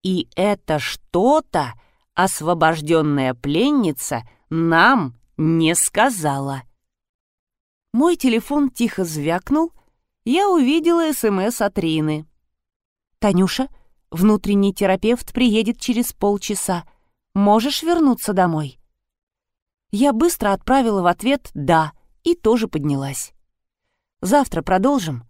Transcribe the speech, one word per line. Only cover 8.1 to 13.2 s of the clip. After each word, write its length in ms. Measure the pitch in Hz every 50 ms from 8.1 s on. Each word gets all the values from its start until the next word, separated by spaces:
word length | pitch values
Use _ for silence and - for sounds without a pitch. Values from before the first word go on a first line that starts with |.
| 349
телефон 540 | - - 262 240 349 - - 285 294 285 262
тихо 340 | _ - 240 214 - - 185
звякнул. 680 | 165 156 151 143 160 165 185 _ - 277 311 330 339 _ - _ _ _ _ _ _ _ _ _
Я 260 | 226 262 359 403 403
увидела 600 | 370 330 262 247 302 330 311 339 339 339 330 311
С 120 | 294 - -
М 160 | 220 202 190
С 220 | 185 220 240 -
от 180 | 220 202 _ -
Рины. 480 | 170 165 160 160 151 156 151 151 156 _ _ _ _ _ _ _ _ _ _ _ _ _ _ _ _ _ _
"Танюша, 500 | _